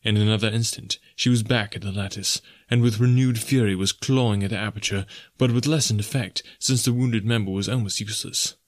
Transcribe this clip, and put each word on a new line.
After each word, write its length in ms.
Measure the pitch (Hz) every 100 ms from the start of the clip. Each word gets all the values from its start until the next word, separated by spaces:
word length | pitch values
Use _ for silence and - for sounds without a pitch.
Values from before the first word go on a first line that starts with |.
In 160 | 110 107
another 300 | 104 107 110
instant, 500 | 113 113 - 107 - _ -
she 140 | 127
was 140 | 123
back 320 | 110 123 101 107
at 80 |
the 80 | 98
lattice, 500 | 98 98 - 95 - - _ _
and 100 | 120
with 180 | 120 107
renewed 380 | 123 123 131 117
fury 380 | - 131 110 92
was 160 | 98
clawing 520 | - - 131 120 101
at 60 | 98
the 80 | 101
aperture, 480 | 107 104 - 98 101 - - _
but 140 | 127
with 160 | 117 131
lessened 320 | 156 - 107
effect, 420 | 101 135 95 - - -
since 260 | - 131
the 100 | 127
wounded 300 | 120 127 113
member 280 | 104 117 98
was 180 | 95 95
almost 300 | 127 101 -
useless. 560 | 107 110 - - - -